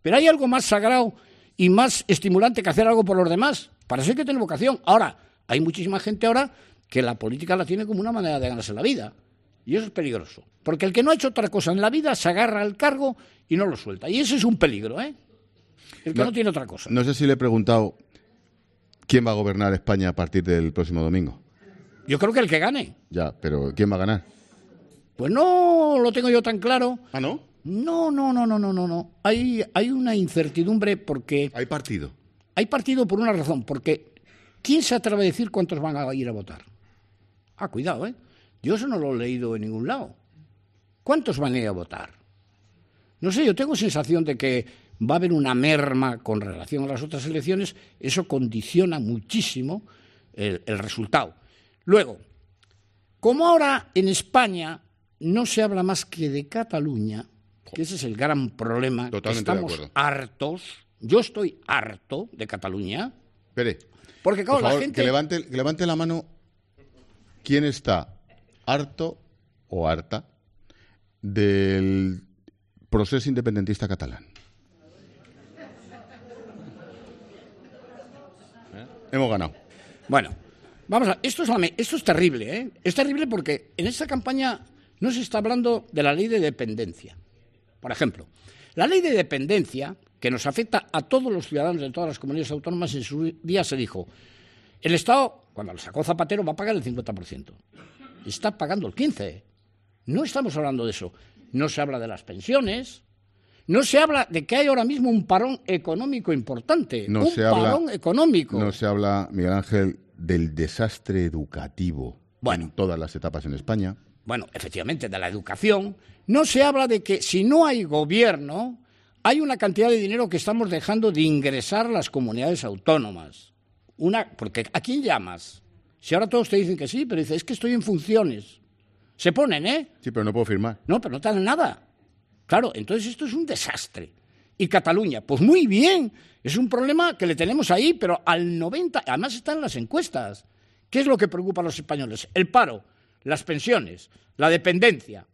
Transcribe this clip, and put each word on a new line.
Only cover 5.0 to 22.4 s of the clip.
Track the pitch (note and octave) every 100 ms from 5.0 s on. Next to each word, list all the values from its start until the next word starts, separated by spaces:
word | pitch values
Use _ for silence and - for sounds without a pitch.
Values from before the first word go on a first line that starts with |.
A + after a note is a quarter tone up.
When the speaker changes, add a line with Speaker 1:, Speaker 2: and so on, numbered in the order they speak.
| F#3+ - _ _ _
Speaker 1:
hay | B2+
muchísima | E3 D#3+ F3+ G3
gente | - G#3+ A3+
ahora | A#3+ C#4 - - _ _
que | C3
la | B2 A#2
política | A2 B2+ E3
la | F#3 D#3+
tiene | F#3+ G#3+
como | G#3
una | G#3+
manera | A#3 F3 D3
de | B2+
ganarse | A#2+ G#2+
la | G#2+
vida. | G3 B3+ G#2+ - _ _ _ _ -
Y | F3
eso | A3
es |
peligroso. | F#3+ D3+ A2+ D#2+ - _ _
Porque | - D#3 F#3+
el |
que | F#3
no | C4+
ha |
hecho | D#4 C4+
otra | A#3 G#3
cosa | G3+ D#3+
en | F#3
la | G#3
vida | D4 D4+
se | A#3 E3+
agarra | F3 A#3 G#3+
al | G#3 F#3+
cargo | D4 C#4 C4+ A#3+ - _ _
y | E3
no | G3
lo | B2+
suelta. | - F#2+ C#3
Y | A3
ese | C4+ C4
es |
un | A3 F#3
peligro, | D#3 G#2 G#2+ C#3+
¿eh? | C4+ C4+ _ _ _ _ _ _ - -
El | -
que | E3+
Speaker 2:
No, | B3
Speaker 1:
no |
tiene | A#3 G#3+
otra | D3+ A#2+
cosa. | E2+ -
Speaker 2:
no | A#2+
sé | B2
si | C3 C#3+
le |
he | C3+
preguntado | B2+ A2+ G#2 A#2 G#2+ - _ - _ _ _ _ _ _ _ _ _
quién | B2+ A#2
va |
a |
gobernar | G#2+ G#2 G2 G2+
España | F#2+ - G2+ F#2
a |
partir | F2 F2 F#2+
del | F2 E2+ E2
próximo | D#2 E2 E2+
domingo. | D#2+ F#2 D#2+ - _ _ - - - _ -
Speaker 1:
Yo | C#3
creo | G3+
que | A3+